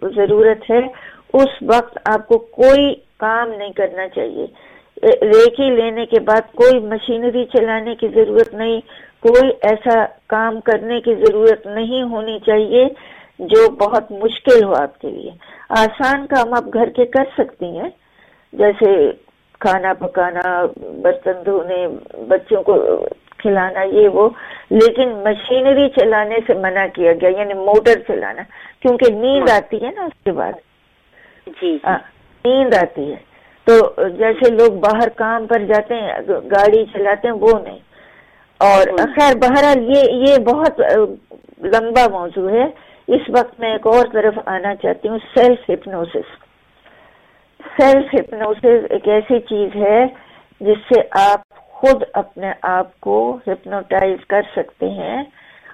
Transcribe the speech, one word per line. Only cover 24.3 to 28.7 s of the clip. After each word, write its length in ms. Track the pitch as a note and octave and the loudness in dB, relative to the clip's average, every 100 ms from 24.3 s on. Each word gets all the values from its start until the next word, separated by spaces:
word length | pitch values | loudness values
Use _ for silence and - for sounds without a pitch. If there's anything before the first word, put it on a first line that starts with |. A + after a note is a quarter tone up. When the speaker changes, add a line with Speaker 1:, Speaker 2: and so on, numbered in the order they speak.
| A#3 - - - | -2 -16 -18 -2
Speaker 1:
لیکن 400 | A3 A3+ A#3 B3+ | 2 4 2 -2
مشینری 800 | G#3+ G#3 G3+ - B3+ C4+ C#4 C#4 | -2 -4 -4 -2 0 2 2 2
چلانے 460 | C4+ A3+ G#3+ G#3 A3+ A#3 | 2 2 2 -2 -2 -2
سے 60 | |
منع 320 | F#3+ F#3 F#3 F#3+ | -2 -2 -2 -4
کیا 200 | F#3+ E3+ | 0 0
گیا، 160 | E3+ F#3 | 2 0
یعنی 240 | F#3+ G3+ | 0 -4
موٹر 460 | G3 G3 G#3+ A3+ A3+ - | -4 0 2 4 2 0
چلانا، 340 | C3 G2 A#2+ G3 - - | -6 -8 -12 -18 -20 -20